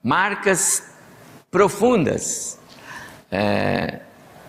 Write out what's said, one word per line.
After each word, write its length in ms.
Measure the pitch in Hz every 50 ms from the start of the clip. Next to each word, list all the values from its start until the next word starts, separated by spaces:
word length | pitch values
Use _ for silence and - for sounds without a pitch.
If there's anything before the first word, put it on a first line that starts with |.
| _
marcas 800 | 113 147 175 190 208 202 196 - 196 190 165 - - - - - - - - - - - - - - - - _ _
profundas, 1080 | - 180 208 190 - - 202 247 254 214 147 104 - - - - - - - - - - - - - - - - - - - - - - - _
é, 720 | - 101 104 101 104 104 98 101 95 95 - - - - - - - - - - - - -